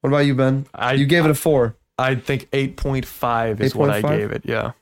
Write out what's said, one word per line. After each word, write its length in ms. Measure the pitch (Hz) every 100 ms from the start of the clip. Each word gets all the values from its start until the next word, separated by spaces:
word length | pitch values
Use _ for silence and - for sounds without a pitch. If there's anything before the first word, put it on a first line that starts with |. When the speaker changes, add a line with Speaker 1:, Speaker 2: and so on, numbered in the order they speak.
Speaker 1:
What 60 | 139
about 160 | 143 143
you, 80 |
Ben? 320 | 131 135 135 143
Speaker 2:
I, 180 | - 104
Speaker 1:
You 140 | 139 139
gave 180 | 170
it 60 | 156
a 40 |
four. 420 | 143 170 143 120 - _ -
Speaker 2:
I 140 | 131
think 340 | 127 - 135 -
eight 240 | 139 139 -
point 300 | 143 135 120
five 540 | - 120 117 113 107
is 140 | 135
what 140 | - 147
I 60 | 104
Speaker 1:
Eight 40 |
point 100 | 147
five? 80 | 151
Speaker 2:
gave 100 | -
it, 100 | -
yeah. 280 | - 113 113 -